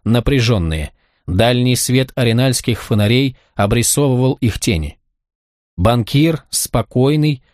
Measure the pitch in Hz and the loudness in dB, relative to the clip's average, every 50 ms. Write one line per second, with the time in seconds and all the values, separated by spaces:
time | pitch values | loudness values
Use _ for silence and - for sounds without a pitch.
0 | _ 101 117 120 113 - 143 131 117 117 120 98 85 80 78 78 76 - - _ | _ 0 0 0 0 0 0 0 0 0 0 0 0 -2 -4 -4 -6 -10 -12 _
1 | _ _ _ _ _ - 90 90 110 120 123 123 123 127 123 - - - 127 131 | _ _ _ _ _ -4 0 2 2 2 2 2 0 0 0 -2 0 0 0 0
2 | 131 127 - - 123 117 113 120 131 135 123 - - - 113 - - - 117 104 | 0 -2 -2 -2 0 0 2 2 0 0 0 -2 -2 -4 -4 -4 -4 -2 0 0
3 | 104 107 120 127 139 131 - - _ _ _ - 101 101 117 120 113 - - 147 | 2 2 2 2 0 0 -4 -8 _ _ _ -2 0 0 2 0 0 0 0 0
4 | 147 139 127 123 127 131 - - 135 110 - - - 123 101 80 76 73 - _ | 0 2 2 2 2 0 0 0 -2 -2 -2 -2 -2 -2 -2 -2 -4 -6 -10 _
5 | _ _ _ _ _ _ _ _ _ _ _ _ _ _ _ - 90 113 120 123 | _ _ _ _ _ _ _ _ _ _ _ _ _ _ _ 0 2 2 2 2
6 | 110 - - 139 156 165 156 - - _ - - - - - 120 110 - - 127 | 0 0 0 2 2 2 0 -2 -6 _ -6 -6 -6 -4 -4 -4 -4 -2 -2 0
7 | 131 139 151 151 151 156 147 127 - _ | 2 2 2 2 0 0 -2 -4 -8 _